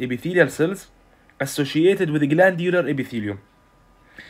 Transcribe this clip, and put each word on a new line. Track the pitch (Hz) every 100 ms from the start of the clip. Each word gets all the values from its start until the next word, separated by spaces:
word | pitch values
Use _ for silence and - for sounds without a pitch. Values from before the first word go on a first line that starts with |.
epithelial | 127 123 170 180 135
cells | - 165 196 - _ _ _ _ -
associated | 139 - 135 151 180 196 170
with | 151
the | 143
glandular | 156 190 170 175 175 139
epithelium. | 139 - 113 104 98 _ _ _ _ _ _ _ -